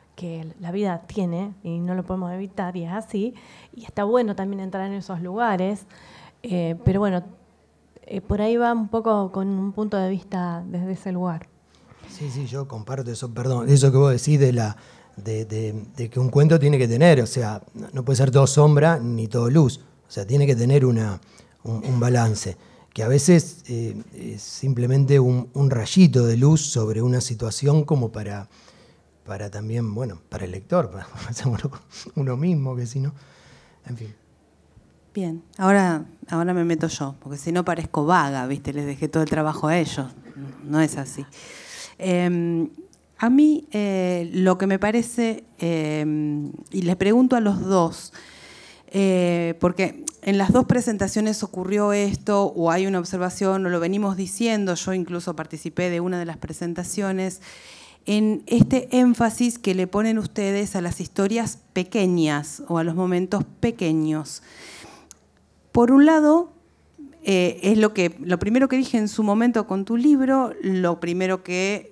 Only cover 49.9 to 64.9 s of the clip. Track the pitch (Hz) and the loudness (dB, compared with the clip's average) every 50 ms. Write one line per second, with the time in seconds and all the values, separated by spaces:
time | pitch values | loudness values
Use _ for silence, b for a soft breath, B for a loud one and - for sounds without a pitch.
49.9 | - - - - - _ - 196 202 196 196 185 220 247 226 - 247 247 - 240 | -4 -8 -12 -12 -12 _ -4 0 0 2 2 4 4 4 4 4 0 0 0 -2
50.9 | 214 190 196 190 - 214 214 214 214 208 214 - - 180 180 185 208 208 208 208 | -2 -2 -2 -2 -2 -2 -2 -2 -2 -4 -6 -8 -8 -8 -6 -2 -2 0 2 2
51.9 | 202 202 202 202 202 - - - 208 202 202 - - 175 165 165 165 185 196 196 | 2 0 0 0 -2 -4 -2 0 0 2 2 0 0 0 0 0 2 2 0 0
52.9 | 196 180 170 175 190 180 180 180 185 - 202 190 190 190 190 180 180 170 170 175 | -2 -2 -4 -4 -4 -4 -4 -4 -4 -2 -2 0 0 0 0 -2 -2 0 0 -2
53.9 | 196 202 208 196 190 180 196 185 - - 233 233 220 208 202 185 175 165 - 190 | -2 -2 -2 -2 -2 -4 -6 -8 -4 -4 -2 0 0 0 0 -2 -2 -4 -4 -4
54.9 | 185 185 170 165 175 175 170 180 160 156 156 - 165 151 - 170 - - 180 180 | -4 -4 -4 -4 -6 -8 -6 -8 -8 -8 -10 -10 -12 -12 -12 -8 -4 -4 -2 -2
55.9 | 175 170 175 185 180 175 170 170 160 - - - 156 - 180 170 170 180 180 - | -2 -2 -2 -2 -4 -4 -6 -8 -10 -10 -12 -12 -10 -8 -8 -8 -6 -6 -8 -8
56.9 | - 214 202 190 190 190 190 185 185 - B B B B B B B B B B | -6 -4 -4 -4 -2 -4 -4 -6 -6 -10 B B B B B B B B B B
57.9 | B B _ - 208 214 214 214 214 - - - 240 233 226 - 269 254 254 - | B B _ -2 0 2 2 0 0 -2 -2 -2 2 2 2 2 2 -2 -2 0
58.9 | 254 254 254 247 233 - 240 220 220 - 247 240 233 - - 202 185 185 185 185 | 2 4 4 4 4 2 0 -2 0 0 -2 -2 -2 -2 -4 -2 -2 -2 -2 -2
59.9 | - 202 214 226 220 220 214 - - 220 202 196 196 202 208 196 - 196 175 170 | -2 -2 0 0 0 -2 -4 -6 -6 -4 -4 -2 -2 -2 -4 -4 -4 -4 -4 -4
60.9 | 170 - 185 - - - 196 196 226 233 226 214 - - _ _ _ 185 180 185 | -6 -8 -10 -8 -4 -2 -2 0 0 -2 -4 -4 -8 -12 _ _ _ -6 -6 -2
61.9 | - 220 196 185 180 170 160 151 147 143 147 - - - 294 - 170 165 165 170 | -2 0 2 2 2 2 2 2 0 -2 -4 -8 -12 -14 -8 -4 -2 -2 -2 -2
62.9 | 165 180 185 180 180 175 185 180 214 196 - - - - - 233 233 - 190 160 | -2 -2 -2 0 0 0 0 -2 -2 -4 -4 -6 -6 -4 -4 -4 -2 -2 -2 0
63.9 | 160 160 156 156 156 156 151 - - - B B B B B B B B B B | 0 0 0 0 -2 -4 -6 -10 -14 -16 B B B B B B B B B B